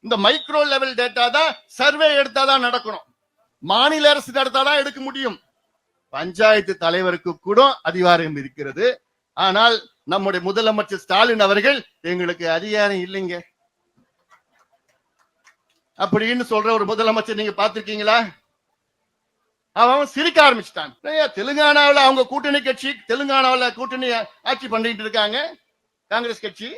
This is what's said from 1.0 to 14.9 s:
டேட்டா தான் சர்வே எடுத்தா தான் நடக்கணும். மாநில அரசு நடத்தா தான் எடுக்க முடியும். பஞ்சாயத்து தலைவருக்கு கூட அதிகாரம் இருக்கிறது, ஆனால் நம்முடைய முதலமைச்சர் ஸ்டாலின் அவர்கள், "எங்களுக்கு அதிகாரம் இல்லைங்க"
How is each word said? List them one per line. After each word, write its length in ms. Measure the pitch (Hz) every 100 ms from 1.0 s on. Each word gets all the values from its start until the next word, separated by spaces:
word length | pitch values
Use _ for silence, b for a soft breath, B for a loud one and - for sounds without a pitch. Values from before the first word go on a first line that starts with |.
டேட்டா 240 | 247 - 240
தான் 240 | 285 320 - _ -
சர்வே 300 | 262 294 311 285
எடுத்தா 240 | 277 262 269
தான் 160 | 269 247
நடக்கணும். 400 | 240 220 190 - _ _ _ _ _
மாநில 480 | 156 208 277 311 294
அரசு 200 | 294 269
நடத்தா 280 | 262 269 254 269
தான் 120 | 294
எடுக்க 200 | 277 277
முடியும். 340 | 269 269 262 190 _ _ _ _ _ _ _
பஞ்சாயத்து 600 | 135 170 175 214 214 202 190
தலைவருக்கு 560 | 165 175 185 175 180 165 180
கூட 120 | 208 269 262 160
அதிகாரம் 480 | 175 180 170 160 143
இருக்கிறது, 460 | 135 135 139 135 233 247 _ _ _ -
ஆனால் 400 | 190 190 233 226 - _ -
நம்முடைய 280 | 190 196 185 180
முதலமைச்சர் 560 | 196 220 214 208 196
ஸ்டாலின் 420 | - 185 240 220 196
அவர்கள், 320 | 202 233 277 - _ 165
"எங்களுக்கு 360 | 180 175 170 170
அதிகாரம் 520 | 165 208 214 208 196
இல்லைங்க" 300 | 180 190 185 175 - _ _ _ _ _ _ _ _ _ _ _ _ _ _